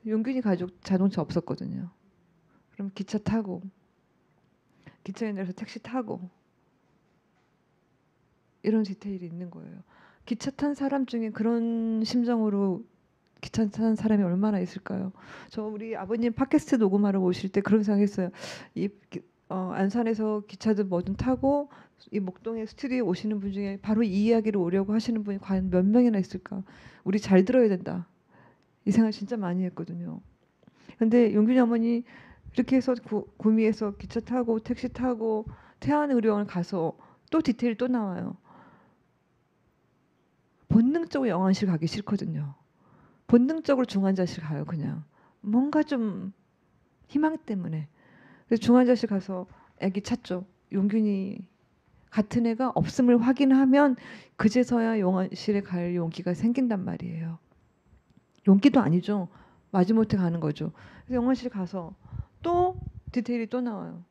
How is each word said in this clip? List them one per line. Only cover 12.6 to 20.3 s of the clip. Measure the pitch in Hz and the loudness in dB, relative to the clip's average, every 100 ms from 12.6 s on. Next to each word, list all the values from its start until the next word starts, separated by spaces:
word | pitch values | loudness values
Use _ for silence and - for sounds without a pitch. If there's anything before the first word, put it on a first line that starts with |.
| 196 180 233 _ _ _ _ _ | 0 -2 -8 _ _ _ _ _
기차 | - - 220 | -6 -2 -2
탄 | 208 226 | 0 0
사람이 | 220 214 214 | 0 2 2
얼마나 | 185 180 214 202 | 2 2 0 0
있을까요? | 180 196 - 190 190 - - - - | -4 -8 -8 -6 -8 -10 -20 -20 -14
저 | - | -10
우리 | 214 208 226 220 | -8 -8 -8 -8
아버님 | 190 226 240 | -4 -2 -2
팟캐스트 | 226 269 311 - 254 | 0 2 2 2 2
녹음하러 | 208 202 208 196 | 4 4 4 4
오실 | 185 180 190 | 2 0 -2
때 | 202 | -2
그런 | 196 220 | 2 2
생각했어요. | 208 202 202 202 180 - - - - | 4 4 2 0 -6 -6 -16 -16 -14
이 | - 196 - _ | -6 -6 -8 _
기-, | - - _ _ | -16 -16 _ _
어, | 185 185 | -6 -6
안산에서 | - 196 240 226 220 220 | -2 0 0 0 0 0